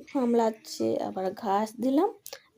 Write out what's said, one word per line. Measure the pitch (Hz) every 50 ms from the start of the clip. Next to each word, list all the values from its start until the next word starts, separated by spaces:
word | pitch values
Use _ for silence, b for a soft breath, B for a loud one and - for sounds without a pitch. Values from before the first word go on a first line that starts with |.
| -
কামড়াচ্ছে। | - - 285 247 233 233 233 226 220 220 - - - - - 226 226 226 -
আবার | - 208 202 190 190 185 190
ঘাস | - - 202 196 202 220 214 - -
দিলাম, | 226 262 269 302 370 466 453 - - B B B B B B